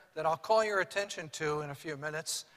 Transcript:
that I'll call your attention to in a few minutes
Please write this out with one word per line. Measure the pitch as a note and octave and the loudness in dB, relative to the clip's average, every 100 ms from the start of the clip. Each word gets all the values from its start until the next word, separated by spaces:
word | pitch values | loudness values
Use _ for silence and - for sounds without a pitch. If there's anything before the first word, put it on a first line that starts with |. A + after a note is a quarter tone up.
| - D#3 | -12 -2
that | D#3 | 0
I'll | D#3+ | 0
call | - A3 G#3+ | 4 6 6
your | G3 | 2
attention | F3 G3 G3+ - D#3+ | 2 0 -2 -6 -8
to | - D#3 D3+ | -2 0 0
in | D3 | -4
a | C#3 | -8
few | E3 C#3 | -8 -6
minutes | D3+ D#3 D#3+ - - | -4 -4 -4 -6 -8